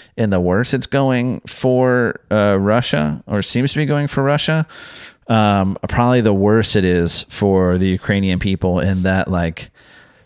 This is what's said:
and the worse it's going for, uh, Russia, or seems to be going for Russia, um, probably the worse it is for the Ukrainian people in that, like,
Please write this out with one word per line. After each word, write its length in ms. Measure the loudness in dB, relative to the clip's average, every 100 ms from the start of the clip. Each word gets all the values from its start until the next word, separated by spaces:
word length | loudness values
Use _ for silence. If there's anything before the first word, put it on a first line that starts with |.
| -16 -4
and 160 | -2
the 80 | 0
worse 340 | 0 0 0 -2
it's 120 | -2
going 540 | -2 0 0 -2 -6
for, 800 | -8 -4 0 2 2 2 0 -4 -2
uh, 240 | 0 2 2
Russia, 640 | 2 0 0 -2 -2 -6 -6
or 140 | -4
seems 320 | -2 -2 0
to 60 | 0
be 60 | -2
going 220 | -2 -2
for 160 | -2
Russia, 420 | 0 0 0 -2 -2 -8 -20 -20 -20 -20 -2
um, 480 | 2 4 2 0 -2 -4
probably 320 | 0 2 4
the 120 | 2
worse 440 | 2 4 4 2 2
it 80 | 2
is 380 | 2 0 -2 -6
for 500 | -2 2 2 2 2
the 80 | 0
Ukrainian 500 | 0 -2 -2 0 0
people 400 | -2 -2 0 0
in 240 | 0 0
that, 240 | 0 0 0
like, 440 | -2 -2 -6 -14 _ -20 -20 -20 _